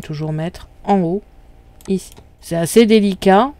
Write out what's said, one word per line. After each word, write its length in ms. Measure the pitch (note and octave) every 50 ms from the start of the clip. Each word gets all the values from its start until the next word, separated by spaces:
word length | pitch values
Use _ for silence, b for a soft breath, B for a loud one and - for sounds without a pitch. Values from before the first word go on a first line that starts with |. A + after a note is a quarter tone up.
| E3+
toujours 300 | - D#3 D3 D#3 D#3 D#3
mettre 360 | D#3 D#3+ E3+ - - - - - - -
en 160 | - G3+ G3
haut, 220 | F3+ E3 F3 G3+ - - - - - - - - - - - - - -
ici. 240 | F#3+ F#3 - - - - - - _ _
C'est 160 | - - E3+
assez 280 | E3 E3+ D#3+ - A3+ A#3+
délicat 680 | G#3 A3 A3 G3+ G3+ F#3+ - - G3 F#3+ G3+ A#3+ C#4 D4 -